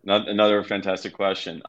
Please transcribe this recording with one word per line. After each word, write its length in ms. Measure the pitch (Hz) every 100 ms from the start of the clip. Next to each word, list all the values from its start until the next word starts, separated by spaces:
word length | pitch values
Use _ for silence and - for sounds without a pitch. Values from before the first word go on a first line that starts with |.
| 98
Ano-, 220 | 104 107
another 360 | 104 107 104
fantastic 500 | 101 101 95 92 101
question. 500 | - 98 95 - 82